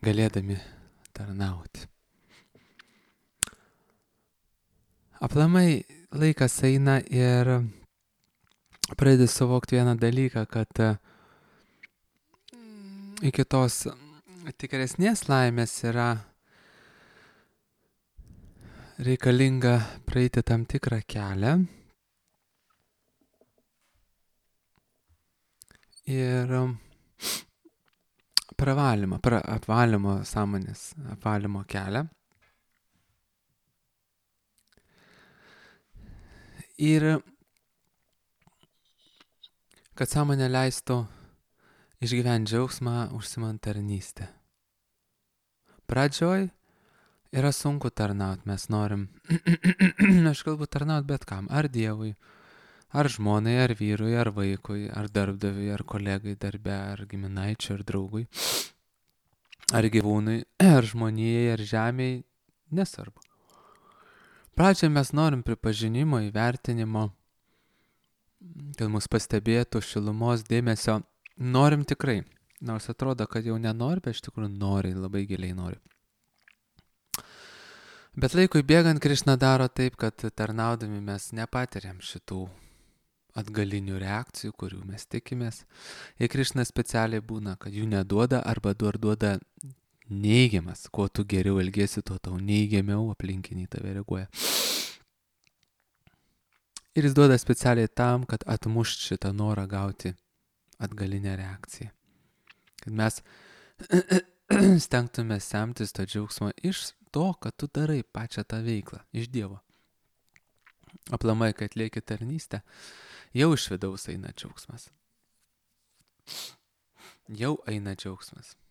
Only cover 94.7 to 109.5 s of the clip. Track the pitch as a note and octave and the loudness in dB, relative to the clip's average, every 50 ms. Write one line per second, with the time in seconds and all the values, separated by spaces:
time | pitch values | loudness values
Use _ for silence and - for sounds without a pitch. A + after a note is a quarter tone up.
94.7 | - - - - - - _ _ _ _ _ _ _ _ _ _ _ _ _ _ | -4 -6 -8 -10 -12 -18 _ _ _ _ _ _ _ _ _ _ _ _ _ _
95.7 | _ _ _ _ _ _ _ _ _ _ _ _ _ _ _ _ _ _ _ _ | _ _ _ _ _ _ _ _ _ _ _ _ _ _ _ _ _ _ _ _
96.7 | _ - _ _ _ E3 D3 C#3+ C3+ C#3+ C#3+ C#3 C3 A#2+ - - B2 - - B2 | _ -20 _ _ _ 2 2 4 6 8 8 8 8 6 4 2 0 2 4 2
97.7 | B2 A#2+ A2+ G#2+ _ - B2 B2 B2 B2 B2+ - - A2 - - A2 G#2+ - A2 | 4 4 2 0 _ 0 2 2 2 0 0 -4 -6 -6 -4 -4 -4 -2 -2 -2
98.7 | A2+ A2+ A#2 - - - - - - F#2+ - G2 G2 G2+ G#2 G#2+ G#2+ G2+ G2 F#2+ | 0 0 0 0 -2 -6 -4 -6 -4 -4 -2 -4 -2 -2 0 -2 0 -2 -4 -4
99.7 | G2 G2 G2 G2 G2 _ - F#2 F2+ _ _ _ _ _ _ _ _ _ _ _ | -4 -4 -4 -4 -6 _ -8 -10 -10 _ _ _ _ _ _ _ _ _ _ _
100.7 | _ _ A#2 G2 - G#2 G2+ F#2+ G2 G2+ G2 G2 F#2+ F#2+ F#2+ F#2+ F#2+ G2 - - | _ _ -10 -10 -6 -6 -6 -4 -4 -4 -4 -4 -6 -6 -8 -10 -12 -14 -16 -18
101.7 | - - - G#2+ _ _ _ _ _ _ _ _ _ _ _ _ - _ _ _ | -16 -14 -16 -16 _ _ _ _ _ _ _ _ _ _ _ _ -20 _ _ _
102.7 | _ - - - A2 G#2+ A2 A2 - - - _ - - - - - - - _ | _ -18 -12 -6 -2 0 0 0 0 -4 -14 _ -20 -20 -20 -20 -20 -20 -20 _
103.7 | _ _ - - - F3+ F3+ - F#3 F#3 - _ _ _ _ _ G#3 G#3 G3 G3 | _ _ -6 2 4 4 4 4 2 2 2 _ _ _ _ _ 4 6 8 8
104.7 | F#3+ E3+ - - - B2 A#2+ A#2+ _ - A#2 A2+ A2 G2+ - - - G#2 G#2+ A2+ | 8 6 4 2 0 0 0 0 _ -4 -2 -2 -2 -4 -4 -4 -4 -4 -4 -4
105.7 | A#2+ - A2 G2 - - F#2+ F#2 - G#2 G#2 G#2 - - G#2+ G#2 - - - F3+ | -4 -6 -6 -8 -4 -6 -6 -4 -4 -6 -6 -6 -6 -4 -4 -6 -6 -4 -4 -4
106.7 | F#3+ - - - - _ _ _ - C#3+ D#3+ F#3+ F3 - - A2 - _ - C#3+ | -4 -4 -6 -10 -12 _ _ _ -4 -2 0 0 -2 -4 -6 -10 -8 _ -10 -6
107.7 | _ D3 D3+ D#3 D#3 C#3+ A#2 _ _ - A2 A#2 - - - _ - A2+ A2+ A#2 | _ -2 0 0 0 -2 -2 _ _ -10 -10 -8 -6 -8 -8 _ -6 -6 -2 -2
108.7 | A2+ G#2+ G2 - - - - _ _ A2 A#2 A#2 C3 B2+ G#2 G2 | -2 -4 -4 -8 -14 -18 -18 _ _ -8 -8 -4 -4 -6 -6 -6